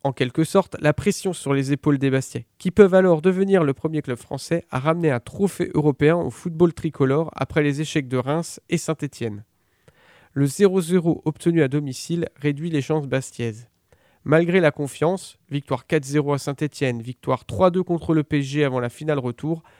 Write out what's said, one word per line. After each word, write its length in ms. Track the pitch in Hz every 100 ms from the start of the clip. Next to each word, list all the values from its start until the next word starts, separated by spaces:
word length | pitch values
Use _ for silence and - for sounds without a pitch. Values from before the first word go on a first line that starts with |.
en 120 | 139
quelque 300 | - 127 160
sorte, 320 | 156 196 - -
la 140 | 147
pression 400 | - 208 - 190
sur 180 | 170 143
les 200 | 139 135
épaules 260 | 143 151 139
des 100 | 135
Bastiais, 380 | 131 - 127 - _
qui 140 | 180
peuvent 240 | - 196
alors 260 | 190 185 160
devenir 440 | 180 185 196 190
le 100 | 147
premier 260 | 135 156 156
club 160 | 139 120
français 480 | - 139 - 165 -
à 80 | 127
ramener 320 | 147 170 160
un 100 | 120
trophée 500 | - - 196 - -
européen 420 | 147 151 135 147 170
au 140 | 120
football 420 | - 180 160 175
tricolore 580 | - 165 - 135 143 160
après 280 | - 135 165
les 200 | 147 139
échecs 260 | 156 156 127
de 80 | 127
Reims 440 | 127 160 165 - -
et 80 | 170
Saint-Étienne. 680 | - 156 143 - 113 104 - _ _ _ _ _ _ _ _
Le 140 | 139 143
zéro 340 | 160 196 190
zéro 400 | 160 185 165 - -
obtenu 360 | - 175 165
à 60 | 139
domicile 600 | 147 143 127 - 170 165 -
réduit 340 | 147 143 170
les 100 | 151
chances 260 | 131 156 139
bastiaises. 640 | 131 - - 117 110 120 _ _ _ _ _
Malgré 340 | 127 160 170 185
la 120 | 156
confiance, 680 | - 143 - 156 190 - - _
victoire 360 | 143 - 131 -
quatre 180 | 156
zéro 280 | 135 147 143
à 60 | 139
Saint-Étienne, 640 | - 135 151 - 135 117
victoire 420 | 117 - - 127
trois 260 | - 113 185
deux 120 | 180
contre 320 | 175 170 -
le 100 | 160
P 140 | 143 151
S 80 | 135
G 180 | 147
avant 160 | 143 127
la 80 | 120
finale 300 | - 151 143
retour, 440 | 123 120 151 165 -